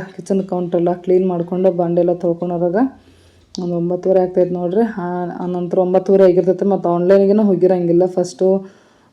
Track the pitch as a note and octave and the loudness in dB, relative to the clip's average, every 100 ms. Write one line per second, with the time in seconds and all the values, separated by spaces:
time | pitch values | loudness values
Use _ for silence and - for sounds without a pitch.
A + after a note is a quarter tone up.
0 | F#3+ - F3 G3 F#3+ F3+ F3 F3 F3 F3+ | -2 -10 -4 -4 -2 -6 -2 -2 -2 -2
1 | F#3 F#3 F#3+ F3 E3+ F3+ F#3 F3 E3+ F3 | 0 0 0 -2 -4 0 0 0 0 0
2 | F3 F3 F3 E3+ F3 E3+ F3 F#3+ C4 - | 0 0 -2 -4 -4 -2 -2 0 -2 -4
3 | _ _ _ _ _ - F3+ E3+ E3+ F3+ | _ _ _ _ _ -10 -6 -4 -4 -2
4 | F#3+ F#3+ F3+ F3+ F3 F3 F3 F#3+ A#3 G3 | 0 0 2 0 0 -2 -2 -2 -2 -4
5 | F3 F3+ F3 - F3+ F3+ F3 F#3+ F3+ F#3 | -6 -6 -8 -8 -6 -6 -2 0 2 2
6 | F#3 G3 F#3+ F3 F3+ F#3 G3+ F#3+ F3 F3 | 2 4 6 4 2 0 0 0 0 0
7 | F3 G3 G3 G#3+ G#3 F3 F3+ F#3 E3+ F3 | 4 4 4 2 2 2 2 2 2 2
8 | F#3 F#3 F3 - F#3+ F#3+ F#3+ - _ _ | 2 0 -4 0 0 0 -4 -20 _ _
9 | _ | _